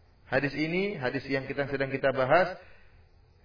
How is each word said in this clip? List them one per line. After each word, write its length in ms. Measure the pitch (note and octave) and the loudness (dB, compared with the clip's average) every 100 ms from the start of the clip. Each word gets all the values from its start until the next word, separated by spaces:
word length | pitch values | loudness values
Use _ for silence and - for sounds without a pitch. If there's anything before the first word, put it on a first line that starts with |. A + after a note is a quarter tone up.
| - - - | -20 -20 -4
Hadis 160 | C3 C#3+ C#3 | -2 0 -2
ini, 400 | D#3 F3 G3+ G3 | -2 0 -2 -2
hadis 240 | B2+ C3+ C3+ | -4 -4 -2
yang 160 | C3+ C3 | -4 -4
kita, 240 | C#3 C#3 | -4 -2
sedang 240 | C#3 C3+ | -2 -2
kita 160 | C3+ C3+ | 0 0
bahas, 480 | B2+ B2+ D#3+ F#3 - - - - - - - - - | 2 4 6 4 -2 -14 -20 -20 -20 -20 -20 -20 -20